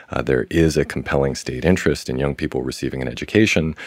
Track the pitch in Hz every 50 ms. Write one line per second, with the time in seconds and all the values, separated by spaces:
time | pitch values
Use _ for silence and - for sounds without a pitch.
0 | - - - - 64 69 65 62 62 - - 82 82 80 76 78 69 - - 69
1 | 64 - - 71 69 67 64 - - 64 65 62 65 82 92 - - 80 73 -
2 | - - 64 64 69 71 69 - 80 - - 64 64 65 64 - 69 65 64 65
3 | 64 62 57 - - - - 104 110 104 - 90 80 80 78 - -